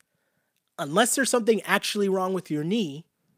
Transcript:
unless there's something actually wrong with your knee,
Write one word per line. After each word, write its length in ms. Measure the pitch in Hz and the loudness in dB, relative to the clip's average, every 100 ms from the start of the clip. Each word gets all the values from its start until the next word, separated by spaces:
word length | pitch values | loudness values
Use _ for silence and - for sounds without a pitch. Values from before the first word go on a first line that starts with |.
| _ _ _ _ _ _ _ - | _ _ _ _ _ _ _ -8
unless 360 | 151 170 233 | 0 2 2
there's 140 | - 247 | 2 2
something 300 | 247 220 208 | 2 2 2
actually 460 | - 196 - 208 196 | 2 0 0 -2 0
wrong 240 | 190 185 | 0 -2
with 180 | 190 - | -4 -4
your 140 | 151 | -4
knee, 400 | 156 233 170 139 - _ _ | -2 -2 -2 -6 -16 _ _